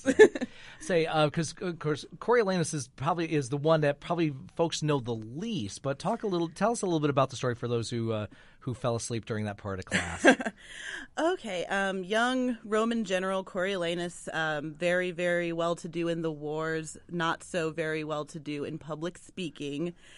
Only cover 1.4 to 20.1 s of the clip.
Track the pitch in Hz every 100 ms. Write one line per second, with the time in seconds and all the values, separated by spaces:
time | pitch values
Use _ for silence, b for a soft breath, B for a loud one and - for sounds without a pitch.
1.4 | 160 - 185 160 151 151 - 165 - 240
2.4 | 202 185 160 156 123 - 139 170 165 160
3.4 | 127 143 147 160 151 143 - 170 160 135
4.4 | 180 - 165 - 151 147 120 113 110 131
5.4 | 226 202 101 - 135 139 170 226 220 180
6.4 | 165 165 202 240 196 165 147 135 135 -
7.4 | 131 117 120 120 113 120 113 110 107 B
8.4 | B B - 117 127 117 - 117 98 110
9.4 | 107 101 104 95 - - 87 85 311 262
10.4 | - B B B B B B - 311 370
11.4 | 226 185 - 196 196 190 180 214 240 254
12.4 | 254 233 214 214 226 233 202 185 190 190
13.4 | 190 196 180 196 170 175 175 - - 160
14.4 | 160 151 151 151 175 180 180 165 175 175
15.4 | 175 165 170 170 180 165 170 165 165 151
16.4 | 147 151 160 160 156 - - 175 165 -
17.4 | - 180 160 156 156 156 151 151 147 165
18.4 | 143 147 131 156 143 151 170 175 - -
19.4 | 180 - 147 143 175 170 B